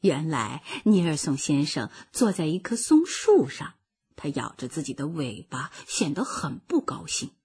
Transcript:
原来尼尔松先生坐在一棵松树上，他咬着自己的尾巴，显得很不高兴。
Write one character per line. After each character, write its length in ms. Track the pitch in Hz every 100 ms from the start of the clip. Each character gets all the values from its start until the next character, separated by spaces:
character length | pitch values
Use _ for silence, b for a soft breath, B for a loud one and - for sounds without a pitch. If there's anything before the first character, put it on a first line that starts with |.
原 280 | 196 139 160
来 340 | 143 107 135 B B -
尼 200 | 202 170
尔 100 | 151
松 180 | - 135
先 300 | - 143 147
生 240 | - 110 B B
坐 200 | - 233
在 140 | 180 156
一 140 | 180
棵 160 | - 233
松 300 | - 311 349
树 440 | - - 403 135
上， 240 | - 147 _ _ _ _ -
他 140 | 151
咬 240 | 139 117 -
着 120 | 127
自 160 | 160
己 100 | 139
的 140 | 123 143
尾 340 | 170 131 107 -
巴， 220 | 127 139 B B
显 260 | - 170
得 100 | 185
很 360 | 262 - 147 -
不 200 | _ 339
高 280 | - - -
兴。 240 | - - _